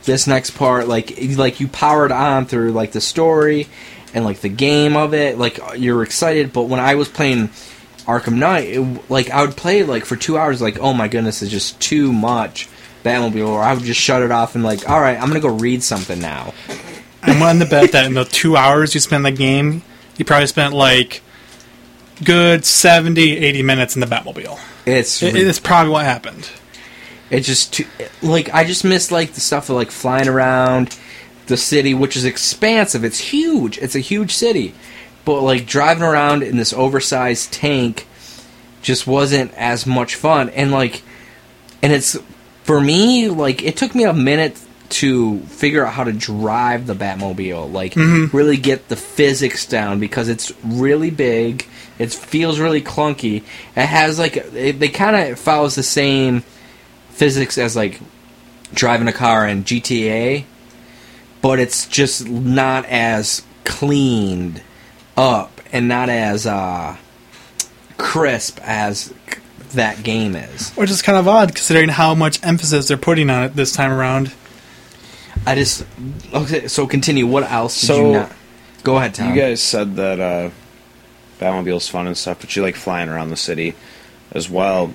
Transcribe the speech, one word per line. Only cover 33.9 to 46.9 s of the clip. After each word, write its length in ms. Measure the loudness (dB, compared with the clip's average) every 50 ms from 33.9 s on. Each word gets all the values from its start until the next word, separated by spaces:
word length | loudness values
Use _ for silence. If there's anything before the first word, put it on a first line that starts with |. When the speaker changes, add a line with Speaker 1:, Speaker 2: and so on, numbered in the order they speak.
| -4
Speaker 1:
a 60 | -4
huge 340 | -4 -2 -2 -2 -2 -2 -2
city. 400 | 0 0 2 2 0 -2 -4 -8 -14 -20 -20 -20 -20 -20 -20 -20 -8 -2
But, 160 | 0 0 2 4
like, 240 | 2 2 2 0
driving 380 | -2 0 2 4 4 2 2 2
around 380 | 2 2 4 4 4 2 2 0
in 140 | 0 0
this 160 | 0 0 0 0
oversized 800 | 0 0 2 2 0 0 0 -2 0 0 0 -2 -2 -4 -8 -8
tank 540 | -4 -2 0 0 0 0 -2 -4 -6 -12 -16 -20 -20 -20 -20 -20 -20 -20 -20 -20 -20 -20 -20 -20 -10
just 260 | -4 -2 -2 -2 0
wasn't 460 | 0 2 2 2 2 2 0 -2 -4 -6
as 320 | -4 -2 -2 -2 -2 -2
much 280 | -2 0 0 0 -2 -6
fun. 340 | -2 2 2 4 4 2 -2
And, 200 | -2 -2 0 0 2
like, 300 | 2 0 -2 -4 -8 -16 -18 -20 -20 -20 -20 -20 -20 -20 -20 -20 -20 _ -20 -8 0 2
and 100 | 2 2
it's, 240 | 4 2 -2 -4 -4 -10 -14 -20 -20 -20 -20 -20 -14 0
for 160 | 2 2 4
me, 480 | 4 4 4 4 4 4 4 4 2 0
like, 340 | 0 0 0 -2 -2 -2 -4
it 140 | -4 -2
took 180 | -2 -4 -2 0
me 100 | 2 2
a 100 | 2 2
minute 440 | 2 2 2 2 2 0 -2 -4 -8 -20 -20 -20 -20 -14 -8
to 520 | -4 -2 0 2 2 2 2 0 0 -4
figure 440 | -6 -12 -8 -2 -2 0 2 2 0
out 80 | 0 -2
how 120 | -4 -4
to 80 | -4 -4
drive 720 | -6 -6 -6 -6 -4 -2 -2 0 0 0 0 -2 -2 -4
the 80 | -6